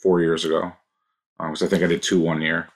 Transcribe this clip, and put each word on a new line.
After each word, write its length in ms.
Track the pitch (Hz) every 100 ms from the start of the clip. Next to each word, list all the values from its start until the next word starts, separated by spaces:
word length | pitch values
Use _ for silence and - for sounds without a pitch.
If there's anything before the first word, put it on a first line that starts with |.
four 180 | 95 87
years 240 | 82 80
ago, 280 | 80 80 87 - _ _ _ _ _ -
um, 120 | 82
'cause 120 | 76
I 60 | 85
think 160 | 95
I 20 | 85
did 160 | 82
two 180 | - 92
one 220 | 82 78
year, 260 | 80 82 -